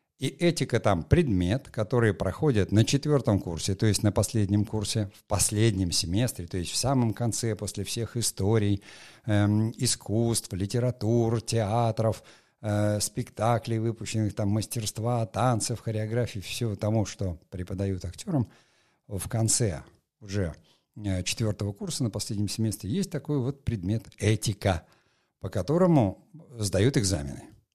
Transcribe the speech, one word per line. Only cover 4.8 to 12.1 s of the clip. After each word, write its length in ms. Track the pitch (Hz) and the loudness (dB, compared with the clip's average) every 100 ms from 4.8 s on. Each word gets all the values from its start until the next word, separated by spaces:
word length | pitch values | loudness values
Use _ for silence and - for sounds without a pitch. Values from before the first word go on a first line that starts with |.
| 98 110 98 - | -2 -2 -4 -8
в 80 | - | -2
последнем 680 | 98 - 104 113 95 90 | 0 2 2 2 2 0
семестре, 560 | - 80 98 123 - 85 | 0 0 0 0 -4 -6
то 100 | 92 | -6
есть 140 | 85 | -4
в 60 | - | -2
самом 360 | 123 131 113 | 0 2 0
конце, 420 | 101 117 - 117 104 | 0 -2 -2 -4 -4
после 280 | 101 104 | -6 -6
всех 320 | 92 117 110 120 | -6 -6 -6 -4
историй, 680 | 107 - 98 113 104 101 - - - - - | -4 0 2 4 2 0 -4 -20 -20 -10 0
эм, 480 | 104 104 107 110 - | 2 4 2 0 -2
искусств, 800 | 120 - - 110 117 113 - | -2 -2 -2 0 0 0 -4
литератур, 880 | 92 98 120 123 120 104 120 113 113 | -6 -2 0 -2 0 2 4 2 0
театров, 840 | - 113 101 117 113 110 113 | 0 -2 0 0 0 0 0